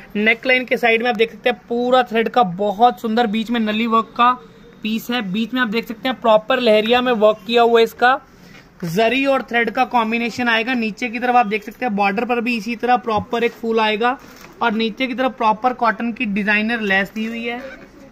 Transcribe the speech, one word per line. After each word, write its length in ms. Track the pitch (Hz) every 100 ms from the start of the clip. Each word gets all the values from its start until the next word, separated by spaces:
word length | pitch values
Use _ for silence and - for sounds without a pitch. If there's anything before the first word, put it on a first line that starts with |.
| - 202
Neckline 500 | 214 233 262 254 240
के 120 | 233
side 260 | 233 226
में 60 | 247
आप 60 | 220
देख 160 | 220
सकते 180 | 220 247
हैं 100 | 233 -
पूरा 340 | 240 247 254
thread 260 | 240 226 226
का 140 | 254
बहुत 560 | 190 175 208 190 247 240
सुंदर 260 | 226 226 233
बीच 220 | 220 220
में 80 | 233
नली 280 | 214 214 233
work 260 | 226 220 -
का 140 | 240 254 - - - -
piece 260 | 214 220 -
है। 100 | 240 196
बीच 220 | 214 226
में 80 | 254
आप 60 | 233
देख 180 | 226 226
सकते 220 | 226 262
हैं 100 | -
proper 380 | 233 214 220 262
लहरिया 420 | 233 214 220 247
में 100 | 247
work 300 | 226 214 214 202
किया 140 | 233
हुआ 180 | 233 233
है 40 |
इसका, 360 | 226 - 247 285 - - - - - - 170
जरी 400 | 175 226 262 277
और 160 | 269
thread 280 | - 233 226
का 120 | 262 247
combination 600 | 240 220 233 233 254 240
आएगा। 240 | 226 233
नीचे 360 | 247 220 196 247
की 100 | 233
तरफ 160 | 247 240
आप 100 | 208
देख 180 | 214
सकते 220 | 220 - 247
हैं 100 | 202
border 300 | 202 202 240
पर 160 | 240
भी 140 | 233 233
इसी 180 | 214 233
तरह 220 | 240 247
proper 440 | 233 208 190 233
एक 80 | 233
फूल 260 | - 226 226
आएगा 380 | 214 214 240 269 - - - -
और 100 | 233
नीचे 340 | 220 226 214 262
की 80 | 240
तरफ 220 | 262 254
proper 360 | 220 208 254 247
cotton 360 | 226 208 233
की 120 | 220 226
designer 540 | 202 208 208 214 233
लेस 300 | 208 190 190 220
दी 100 | 226
हुई 200 | 233 233
है। 160 | 247 269 269 - - 269